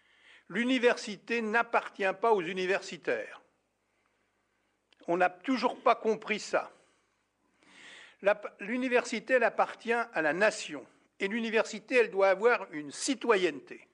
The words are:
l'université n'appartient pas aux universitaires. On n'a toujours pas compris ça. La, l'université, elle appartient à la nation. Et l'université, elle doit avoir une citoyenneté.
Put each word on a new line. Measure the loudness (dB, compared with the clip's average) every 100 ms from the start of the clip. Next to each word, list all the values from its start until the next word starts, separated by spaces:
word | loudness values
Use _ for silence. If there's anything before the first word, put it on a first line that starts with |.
| _ _ _ -20 -10
l'université | -4 0 4 4 2 -2 -10 -6 -4
n'appartient | 0 0 2 0 -2 -2 -2 0
pas | 2
aux | 2
universitaires. | 0 -4 -2 -2 -4 -10 -4 -4 -6 -14 _ _ _ _ _ _ _ _ _ _ _ _ _ _ _ _ -2
On | 2
n'a | 0
toujours | 0 -4 -2 -2 0
pas | 2 2
compris | 0 -2 -2 -6
ça. | -2 -4 -4 -12 _ _ _ _ _ _ _ _ _ -20 -20 -20 -20 _
La, | 0 0 -2 -12
l'université, | -6 -4 0 0 0 -4 0
elle | 2
appartient | 4 2 -2 -2 -4
à | -2 -2 0
la | 0
nation. | 4 2 2 -6 -12 -14 _ _ -6
Et | -4
l'université, | -4 0 0 0 -4 0 2
elle | 2
doit | 4 2
avoir | 4 2 2 -2
une | -10 -10
citoyenneté. | -8 -6 -2 2 2 2 -2 -12 -20 _